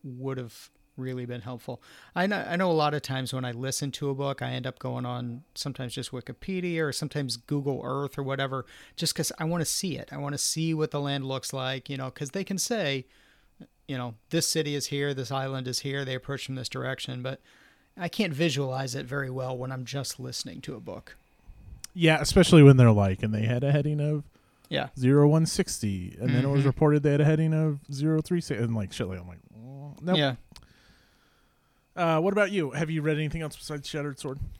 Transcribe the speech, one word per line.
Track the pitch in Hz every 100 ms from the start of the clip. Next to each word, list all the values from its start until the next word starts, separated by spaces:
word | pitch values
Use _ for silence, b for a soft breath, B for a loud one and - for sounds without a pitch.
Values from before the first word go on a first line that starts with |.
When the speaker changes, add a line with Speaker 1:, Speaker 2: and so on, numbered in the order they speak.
Speaker 1:
would | 135 127 131 131
have | 117 - - _ _ -
really | 127 127 123
been | 123
helpful. | 117 123 - 123 B B B 175
I | 190
know, | 202 -
I | 175
know | 185
a |
lot | 160 147
of | 147
times | - 131 131
when | 131
I | 127
listen | 117 131 - 143
to | - 143
a | 135
book, | 139 135
I | 127
end | 127 127
up | -
going | 131 123 123
on | 123 123 120 -
sometimes | - 147 131 123
just | 135 123
Wikipedia | 127 - 117 - 185 180 165 151
or |
sometimes | - 151 151 135 117
Google | - 147 139 127
Earth | 123 135 143 -
or |
whatever, | 135 135 135 131 B B B -
just | 170
'cause | - 156 -
I |
wanna | 160 175 147
see | - 190 131
it. | -
I | 143
wanna | 143 143
see | - 160 160
what | 156 156
the | 147
land | 143 139 135
looks | 135 -
like, | 135 131 135 -
you | 135
know, | 131
'cause | - 143
they | 196 190
can | 190
say, | - 226 156 135 127 b b b b - - _ -
you | 131
know, | 123 110 _
"This | 165 -
city | 160 147
is | 143 -
here, | 143 143
this | 135 123
island | 135 135 131 131
is | 123
here, | 143 139 131
they | 127
approach | - 139 -
from | 131
this | 120
direction," | 131 127 127 - 127
but | 127 135 b b b b b -
I | 175
can't | - 196
visualize | 139 170 135 135 127 135 135
it | 123
very | 143 131
well | 127 127 127
when | 127
I'm | 131 123
just | 139 127 -
listening | 127 123 120 85
to | - 120
a |
book. | 113 90 - - _ _ - - - - -
Speaker 2:
Yeah, | 180 160 156
especially | 147 196 170 165
when | 139 131
they're | 120
like, | 104 98 92
"And | 107
they | 107
had | 110 123 139
a |
heading | 147 147 147
of | 147 151 - b b b _
Speaker 1:
Yeah. | 143 - 135
Speaker 2:
zero | 127 143 147
one | 160 160
sixty, | - 185 - 104 95 90 -
and | 113
then | 123 135
it |
was | 143
Speaker 1:
Mm-hmm. | 139
Speaker 2:
reported | - 156 147
they | 143
had | 143
a | 151
heading | 156 160
of | 156 156 143 -
zero | 139 156 156
three | - 175
six," | - 113
and, | 120 113
like, | 98
shit, | - 98
like, | 92
I'm | 87
like, | 87 -
"Mm, | 110 120 139 147 -
nope." | 170 180
Speaker 1:
Yeah. | 143 120 - - b b b b b b b b b b b b b 185
Speaker 2:
Uh, | 165 160
what | 180
about | 202 196
you? | 202 147
Have | 131 160
you | 160
read | 147 151
anything | 156 165
else | 156 -
besides | - 147 -
Shattered | 156 147 131
Sword? | 139 139 -